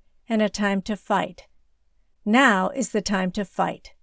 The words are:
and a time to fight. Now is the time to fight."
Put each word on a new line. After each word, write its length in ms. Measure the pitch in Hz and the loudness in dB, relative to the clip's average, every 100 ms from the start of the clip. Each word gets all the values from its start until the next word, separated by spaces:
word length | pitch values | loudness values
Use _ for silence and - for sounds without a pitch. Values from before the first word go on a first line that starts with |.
| _ _ - | _ _ -4
and 140 | 220 | 0
a 60 | 214 | 0
time 340 | 208 208 196 | 0 -2 -2
to 140 | 185 208 | -4 -8
fight. 500 | - 190 - - - _ _ _ _ _ _ _ | -2 -2 -2 -8 -20 _ _ _ _ _ _ _
Now 460 | 208 233 240 190 185 | 0 4 6 4 0
is 200 | - 220 | -2 -2
the 100 | 220 | -2
time 300 | - 196 185 | -2 -2 -2
to 120 | 208 | -4
fight." 480 | 196 - 170 - - - | -8 -2 -2 -4 -14 -20